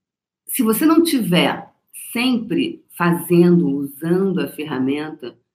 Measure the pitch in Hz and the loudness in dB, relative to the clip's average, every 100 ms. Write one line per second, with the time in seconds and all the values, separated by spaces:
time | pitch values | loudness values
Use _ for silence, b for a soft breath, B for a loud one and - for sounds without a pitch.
0 | _ _ _ _ - - 220 220 311 320 | _ _ _ _ -10 -2 0 2 4 4
1 | 339 269 180 175 135 - - _ _ - | 2 0 0 2 2 -2 -10 _ _ -20
2 | - 226 254 233 - 156 - - _ - | -10 -4 -2 -2 -2 -4 -4 -6 _ -2
3 | 170 165 - 175 175 170 139 139 139 - | 0 0 2 4 6 6 2 -2 -6 -8
4 | 165 185 196 165 139 - 151 131 131 147 | -2 0 0 -2 -6 -8 -8 -4 -2 -2
5 | 151 156 120 - _ | -6 -12 -16 -18 _